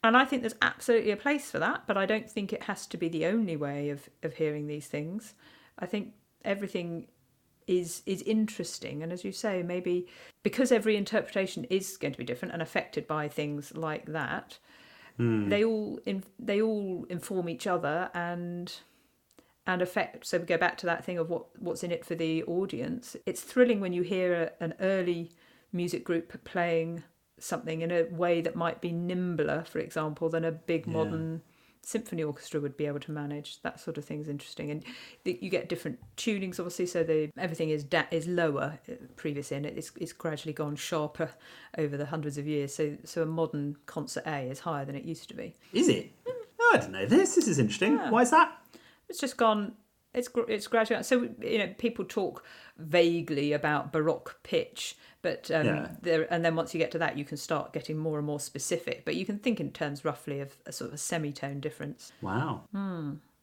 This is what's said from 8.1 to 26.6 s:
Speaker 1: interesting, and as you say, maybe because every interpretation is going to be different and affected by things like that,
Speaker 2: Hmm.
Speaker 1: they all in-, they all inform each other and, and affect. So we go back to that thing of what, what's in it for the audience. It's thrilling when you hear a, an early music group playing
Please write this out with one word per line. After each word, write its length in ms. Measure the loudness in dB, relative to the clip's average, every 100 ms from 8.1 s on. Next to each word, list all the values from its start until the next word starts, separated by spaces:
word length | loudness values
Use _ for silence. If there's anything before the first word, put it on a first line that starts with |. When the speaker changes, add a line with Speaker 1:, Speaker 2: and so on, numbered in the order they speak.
| -4
Speaker 1:
interesting, 840 | 2 2 2 -2 -6 -6 -8 -8
and 80 | -6
as 120 | -6
you 60 | -6
say, 320 | -4 -2 0
maybe 460 | 0 -2 0 0 -2 -12 -20 -4
because 300 | -2 2 6
every 240 | 6 6 2
interpretation 680 | 2 0 0 -2 -2 -4 0
is 260 | 0 -2 -4
going 140 | -4
to 80 | -4
be 60 |
different 280 | -6 -4 -4
and 80 | -4
affected 460 | -2 -2 -2 -6 -2
by 220 | -2 -2
things 480 | -2 -4 -4 -8 -6
like 300 | -4 -4 -6
that, 520 | -4 -4 -4 -8 -20 _ -20 -20 -20 -20 0
Speaker 2:
Hmm. 320 | 2 4 4
Speaker 1:
they 120 | 4
all 380 | 4 2 -2 -6 -4
in-, 180 | -4 -6 _
they 220 | 0 2
all 420 | 4 2 -2 -4 -4
inform 380 | -8 -2 -2 -2
each 180 | -2 0
other 420 | 0 2 0 -2
and, 600 | -4 -4 -4 -4 -6 -8 -10 -16 _ _ _ _ _ _ _ -2
and 160 | 0
affect. 440 | 2 2 -2 -4 -2
So 120 | -2
we 60 |
go 120 | 2 4
back 200 | 2 2
to 80 | -2
that 180 | -2
thing 140 | -2 -2
of 100 | -2
what, 160 | -2 -6 -8
what's 240 | -6 -4
in 80 | -2
it 120 | -4
for 100 | -4
the 280 | -2 0 0
audience. 680 | 0 0 0 -2 -4 -4 -8 -10 -6
It's 160 | -6
thrilling 360 | -4 6 6 6
when 120 | 2
you 100 | 0
hear 480 | 2 2 2 2 0 -2
a, 60 |
an 100 | -6 0
early 500 | 2 2 2 0 -4 -12 -20 -20 _
music 300 | -2 -2 -2
group 400 | 0 0 0 -12
playing 600 | -8 -2